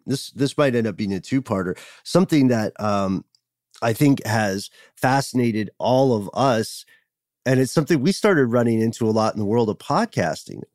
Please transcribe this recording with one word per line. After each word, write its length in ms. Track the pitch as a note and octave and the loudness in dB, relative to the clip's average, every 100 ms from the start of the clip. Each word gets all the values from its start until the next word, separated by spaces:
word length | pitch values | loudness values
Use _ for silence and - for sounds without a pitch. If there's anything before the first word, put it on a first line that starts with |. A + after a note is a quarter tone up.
| - | -6
this, 240 | C3+ - | -6 -6
this 260 | - C3+ - | -4 -2 0
might 180 | C#3+ A#2+ | 0 2
end 120 | A2+ | -2
up 80 | G2 | -4
being 160 | G#2 | -4
a 80 | F#2+ | -4
two-parter, 580 | - C3+ C3 G2 F2+ F2 - - - | -4 -4 -2 -4 -4 -6 -12 -20 -2
something 420 | F3 F#3 D#3 C3 | 0 2 4 2
that, 240 | A#2 G#2 - | 2 -2 -4
um, 460 | G#2 G2+ G2 F#2 - _ _ _ _ - | -4 -2 -2 -4 -6 _ _ _ _ -6
I 100 | A2+ | -4
think 340 | G#2+ D3 C#3 A2+ | 2 2 2 0
has 440 | A2+ G#2+ G2 - _ - - | 0 0 -2 -8 _ -20 -4
fascinated 760 | C3 C#3 - C3 A#2+ G#2+ F#2+ - | 0 0 0 0 0 0 -4 -4
all 380 | G#2 B2+ C3+ A2+ | 0 2 4 2
of 140 | G2 | -2
us. 520 | - C3+ A2+ G#2+ - - _ _ _ _ _ B2 | -2 0 0 -2 -8 -20 _ _ _ _ _ 0
And 140 | C3 | 2
it's 120 | C3 | 2
something 260 | - D3 D#3+ | 0 0 2
we 120 | C#3 | 0
started 320 | - G#3+ E3+ B2 | 0 2 4 4
running 340 | A#2+ A#2 A2 | 2 2 2
into 300 | A2+ - A2 | 0 0 0
a 20 | |
lot 220 | A2 A2 | 2 0
in 60 | G#2 | 0
the 60 | G2+ | -2
world 240 | A#2 A#2 | 0 0
of 80 | G3 | -2
podcasting. 840 | - D3+ A3+ - E2+ D2 - - - | -2 -2 -2 -2 -4 -4 -10 -16 -8